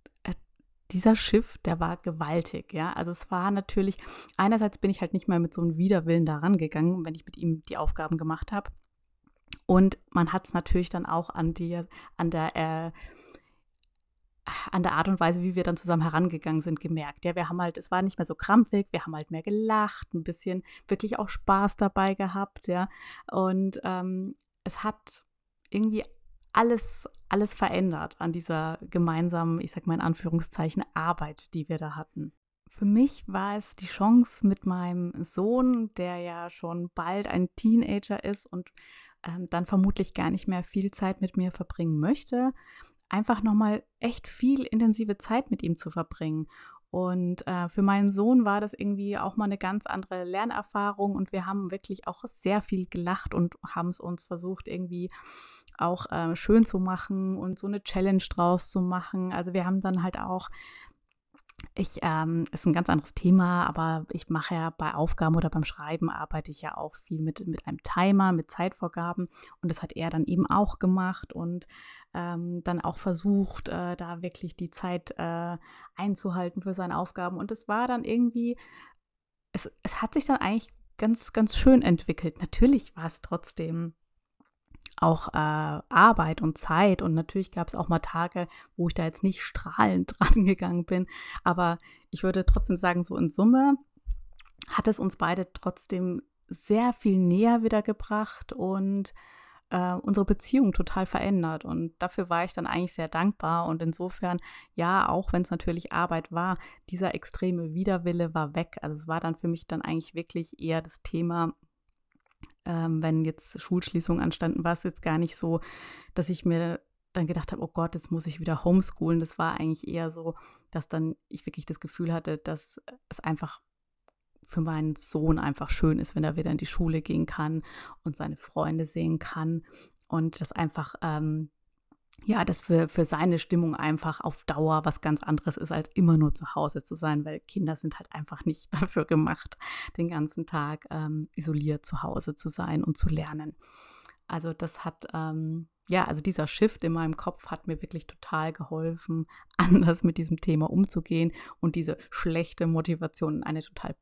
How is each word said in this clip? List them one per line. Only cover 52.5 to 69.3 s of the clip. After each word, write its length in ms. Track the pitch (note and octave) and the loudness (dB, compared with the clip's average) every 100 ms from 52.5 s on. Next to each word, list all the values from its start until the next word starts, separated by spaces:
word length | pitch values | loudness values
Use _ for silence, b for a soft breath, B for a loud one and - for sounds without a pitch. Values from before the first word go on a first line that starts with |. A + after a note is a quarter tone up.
| G#3 | 0
viel 240 | - F#3+ F3+ | 0 -4 -2
gelacht 460 | F3 F3 F#3 - | -4 -2 -2 -2
und 220 | - F3 - | 0 0 0
haben's 360 | - - E3+ F3 | -10 -4 -4 -4
uns 240 | - F3 | -8 -10
versucht, 420 | - E3+ F3+ F#3+ - | -8 -10 -8 -8 -8
irgendwie 440 | F3+ F3+ F3 F3+ B B B B B B - | -8 -6 -6 -8 B B B B B B -4
auch, 280 | E3+ F3+ - | -2 -2 -4
äh, 240 | D#3 E3 E3+ | -4 -2 -2
schön 280 | - A3 | 6 6
zu 140 | A3+ F#3+ | 6 2
machen 580 | F#3 F#3 - G3 F#3+ F#3+ | -2 -2 -4 -4 -2 -4
und 220 | F#3 F#3 | -4 -6
so 80 | G3 | -6
eine 160 | G3+ | -6
Challenge 400 | - - F#3+ F#3+ - | -4 0 4 2 2
draus 400 | - F3 F3+ - | 0 2 2 0
zu 100 | F#3 | -2
machen. 520 | F3+ F3+ - F#3+ F#3 | 0 -2 -4 -4 -4
Also, 200 | F#3 F3 | -4 -2
wir 120 | F#3 | -2
haben 160 | F3+ F#3+ | 0 0
dann 220 | F#3+ F#3 | 0 0
halt 160 | F3+ - | -2 -4
auch, 300 | - F#3 - B B B B _ _ _ _ _ _ - - | -6 -6 -8 B B B B _ _ _ _ _ _ -20 -14
ich, 240 | - F#3+ - | -6 -6 -2
ähm, 420 | E3+ D#3 D#3+ E3 E3 | -2 0 0 -2 -2
ist 140 | - F#3+ | 0 2
ein 60 | |
ganz 160 | D#3 F3+ | 2 2
anderes 260 | D#3+ - | 0 0
Thema, 520 | - F3 F#3+ F3+ F3 - | 0 6 6 6 2 0
aber 400 | D#3+ D#3+ D#3+ D#3 | 0 -2 -2 -4
ich 180 | E3 - | -10 -4
mache 260 | D#3+ - | -4 -2
ja 160 | E3+ E3 | -2 -4
bei 240 | - D#3 | -4 -6
Aufgaben 420 | - D#3 - D#3+ E3 | 0 0 2 4 4
oder 140 | D#3+ | 4
beim 140 | E3 | 0
Schreiben 440 | D3 - D3+ D#3+ E3 | -2 -6 -8 -4 -2
arbeite 420 | - D#3 D#3 D#3 | -4 -6 -8 -8
ich 120 | D3 | -12
ja 140 | D#3 - | -12 -10
auch 180 | D3+ - | -10 -12
viel 240 | - D#3 | -10 -4
mit, 260 | D#3 D3+ F#3 | -4 -4 -6
mit 200 | D#3 - | -6 -8
einem 120 | D#3 | -10
Timer, 500 | - - F#3+ G3 F#3+ | -4 2 4 6 6
mit 180 | E3+ - | 4 0
Zeitvorgaben. 800 | - F#3 - F#3 - E3+ F3 F3 | -4 -4 -4 -8 -4 -6 -4 -6